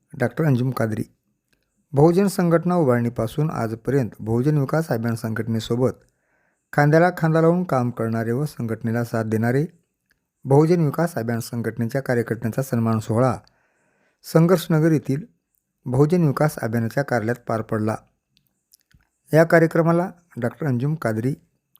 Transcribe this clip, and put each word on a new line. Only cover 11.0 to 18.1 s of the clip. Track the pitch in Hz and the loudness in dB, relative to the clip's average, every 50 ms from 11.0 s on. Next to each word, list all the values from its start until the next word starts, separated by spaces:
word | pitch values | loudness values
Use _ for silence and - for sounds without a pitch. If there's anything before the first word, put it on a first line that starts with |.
| 170 165 - | -2 -2 -2
अभियान | 127 113 117 117 113 | -4 -4 -4 -4 -4
संघटनेच्या | 113 - 123 117 113 113 107 113 117 113 - 135 131 | -6 -6 -8 -6 -6 -6 -4 -4 -4 -4 -4 -4 -2
कार्यकर्त्यांचा | - 127 120 113 - 113 113 - 110 - 139 135 | -2 0 0 0 -2 -4 -4 -6 -6 -4 -6 -6
सन्मान | - 123 117 113 113 113 113 | -4 -2 -2 0 0 0 -2
सोहळा | - - 110 113 131 127 117 107 - _ _ _ _ _ _ _ _ _ _ _ _ _ _ _ - - - | -2 -2 0 2 2 0 0 -2 -8 _ _ _ _ _ _ _ _ _ _ _ _ _ _ _ -6 0 2
संघर्षनगर | 160 165 170 190 160 - - 165 156 156 165 160 | 4 4 4 4 2 0 0 0 2 2 2 2
येथील | 131 - - 135 151 - - _ _ _ _ _ _ _ _ _ _ - | 0 0 -2 -6 -6 -6 -12 _ _ _ _ _ _ _ _ _ _ -8
बहुजन | 131 123 131 147 151 180 180 165 | -2 0 2 2 2 2 2 2
विकास | 143 123 - 151 151 - - | 2 2 0 0 -2 -2 -4
अभियानाच्या | 123 113 113 117 113 110 - 143 143 | -6 -4 -2 -2 -4 -4 -4 -4 -4
कार्यालयात | - 123 117 107 117 120 | -2 -2 -2 -2 -2 -4
पार | - _ - 113 110 110 | -6 _ -6 -6 -6 -6
पडला. | - 113 107 107 110 107 - - _ | -4 -4 -4 -2 -4 -4 -6 -10 _